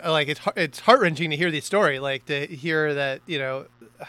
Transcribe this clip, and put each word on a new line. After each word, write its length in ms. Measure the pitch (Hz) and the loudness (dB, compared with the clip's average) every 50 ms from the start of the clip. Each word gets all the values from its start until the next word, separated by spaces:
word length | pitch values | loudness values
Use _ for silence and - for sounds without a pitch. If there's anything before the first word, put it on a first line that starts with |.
| 170 | 0
I, 40 | 170 | 0
like, 200 | 160 156 147 135 | 2 2 2 0
it's 100 | 151 - | -2 -4
heart-, 180 | - 202 - | -4 -4 -2
it's 220 | 202 175 151 - - | 0 -2 -4 -4 2
heart-wrenching 520 | - - 240 269 214 175 156 139 170 165 | 6 6 6 8 6 4 2 0 -4 -4
to 40 | 151 | -2
hear 160 | 147 175 175 | -2 0 0
the 80 | 156 147 | -2 -2
story, 400 | - - 190 202 208 156 139 131 | -2 0 2 2 4 2 2 0
like, 280 | 135 139 135 135 - | -2 -4 -4 -4 -4
to 200 | - 147 143 143 | -4 -4 -4 -4
hear 460 | 151 175 135 131 165 160 156 156 151 147 | -6 -8 -8 -4 -2 0 0 0 0 0
that, 280 | 143 139 139 135 135 - | -2 -2 -2 -4 -6 -8
you 140 | - 165 143 | -6 -6 -4
know, 260 | 135 131 131 135 - - 120 120 117 110 _ - 123 | -4 -4 -6 -8 -10 -14 _ _ -20 -20 _ -20 -20